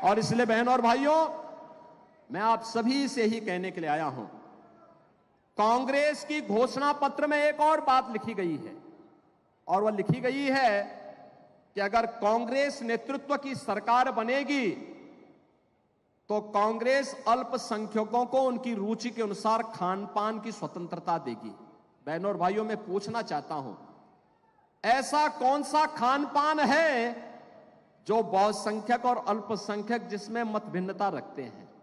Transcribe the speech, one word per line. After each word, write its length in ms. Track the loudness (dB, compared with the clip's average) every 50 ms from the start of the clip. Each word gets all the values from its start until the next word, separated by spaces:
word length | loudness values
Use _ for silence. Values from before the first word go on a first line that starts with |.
| 4
और 160 | 4 4 4
इसलिए 260 | 2 2 2 2 4
बहनों 280 | 4 4 4 6 6 4
और 80 | 6
भाइयों, 640 | 6 6 4 6 4 4 6 6 4 2 0 -8 -12 -14 -16 -18 -18 -20 -20 -20 -20 -20 -20 -20 -20 _ _ _ _ _
मैं 100 | -6 0
आप 220 | 2 2 2 2 0
सभी 440 | -4 -4 0 0 2 2 2 0
से 160 | 0 0 2 2
ही 160 | 2 2 0
कहने 320 | -4 -4 -4 -2 -4 -4
के 100 | -6 -6
लिए 80 | -2 -2
आया 160 | 0 0 -2
हूं, 200 | -4 -4 -6 -10 -12 -14 -18 -20 -20 -20 -20 -20 -20 -20 -20 -20 -20 -20 _ _ _ _ _ _ _ _ _ _ _ _
कांग्रेस 680 | 0 2 4 4 2 2 0 0 2 2 0 0 -4 -6
की 160 | -6 -6 -6
घोषणा 520 | -4 -2 2 2 2 0 0 -2 0 0 0
पत्र 340 | 2 0 -2 0 0 0
में 160 | 0 2 2 2
एक 160 | 2 2 4
और 220 | 4 4 4 4
बात 280 | 4 4 4 4 2 0
लिखी 240 | -6 -6 -6 -4 -4
गई 240 | -2 -2 -2 -2
है, 200 | -4 -6 -12 -14 -16 -20 -20 -20 -20 -20 -20 _ _ _ _ _ _ _ _ _ _ _
और 160 | 0 0 2 2
वह 80 | 2
लिखी 280 | 0 0 0 0 0 0
गई 240 | 0 -2 -2 0 0
है 380 | 0 2 4 4 4 2 2 -2 -4 -10 -16 -18 -18 -20 -20 -20 -20 -20 -20 -20 -20 _ _ _ _ _
कि 60 | -4
अगर 240 | -2 2 2 2 0
कांग्रेस 760 | 0 -4 -2 0 2 2 2 0 0 0 0 0 0 -2 -4
नेतृत्व 560 | -4 -2 -2 -2 -2 -4 -6 -6 -2 -2 -4
की 180 | -2 -2 -6 -8
सरकार 560 | -8 -4 -4 -4 -2 2 2 4 4 4 2
बनेगी, 600 | 0 -2 0 0 0 0 0 0 0 2 2 0 -2 -4 -10 -16 -16 -18 -20 -20 -20 -20 -20 -20 -20 _ _ _ _ _ _ _ _ _ _ _ _ _ _ _ _ _ _ _
तो 120 | -2 -2
कांग्रेस 840 | -2 0 0 2 2 2 2 0 0 2 2 2 0 -2 -8 -4 0
अल्पसंख्यकों 1000 | 2 2 2 0 -4 -6 -6 -4 -4 -4 -4 -4 -2 -2 -2 -2 0 0 0 0
को 160 | 2 2 2
उनकी 320 | 2 2 0 -2 -4 -4 -4
रुचि 360 | -4 -2 -2 -4 -4 -4 -8
के 140 | -4 -4 -4
अनुसार 400 | -4 -4 -2 0 2 2 2 0
खान 420 | -4 -6 -4 -2 -2 -2 -2 -6
पान 340 | -4 -4 -2 -2 -2 -4 -4
की 120 | -8 -10
स्वतंत्रता 680 | -10 -8 -10 -10 -8 -10 -10 -8 -10 -8 -4 -2 -2
देगी। 380 | -2 -2 -6 -10 -10 -12 -16 -16 -16 -20 -20 -20 _ _ _ _ _ _
बहनों 260 | -8 -6 -4 -2 -4
और 60 | -2
भाइयों, 280 | 0 0 0 2 0 -2
मैं 200 | -2 -4 -6 -6
पूछना 360 | -4 -4 -4 -4 -4 -6 -6
चाहता 340 | -6 -4 -6 -6 -6 -6 -8
हूं, 180 | -8 -8 -8 -12 -14 -18 -20 -20 -20 _ _ _ _ _ _ _ _ _ _ _ _ _ _ _ _ 2 2
ऐसा 380 | 2 2 2 0 2 4 2
कौन 360 | 2 2 2 2 2 4 2 0
सा 220 | 2 2 2 2
खान 400 | 2 2 0 2 2 4 2 0
पान 340 | 2 2 2 4 4 4 4
है 560 | 4 4 4 4 4 4 2 2 0 -2 -4 -6 -12 -16 -18 -18 -20 -20 -20 -20 -20 -20 -20 -20 _ _ _ _ _
जो 160 | 0 2 2 2
बहुसंख्यक 840 | 2 4 4 4 4 2 0 -2 -4 -4 -4 0 0 0 2 4
और 200 | 2 2 2 2
अल्पसंख्यक 800 | 0 0 0 0 -4 -6 -6 -4 -4 -4 -4 -2 -2 -2 -2 -2
जिसमें 360 | -4 -8 -8 -8 -6 -4 -4 -2
मत 220 | -2 -2 -4 -4
भिन्नता 440 | -4 -4 -4 -4 -4 -2 -2 -2 -2
रखते 320 | -2 -4 -8 -10 -12 -10
हैं? 240 | -12 -12 -12 -18 -20 -20 -20 -20